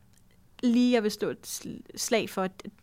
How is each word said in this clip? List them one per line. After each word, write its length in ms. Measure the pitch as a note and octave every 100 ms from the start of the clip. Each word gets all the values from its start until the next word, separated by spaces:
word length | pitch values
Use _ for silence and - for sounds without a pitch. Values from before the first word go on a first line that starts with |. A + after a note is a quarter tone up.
| _ _ _ _ _ -
lige 300 | B3 A#3 B3
jeg 100 | A#3+
vil 80 | G#3
stå 180 | - E3
et 160 | - -
sl-, 500 | - - - - -
slag 340 | - G#3 F#3+
for, 120 | G3
at 200 | F#3 - G#3 -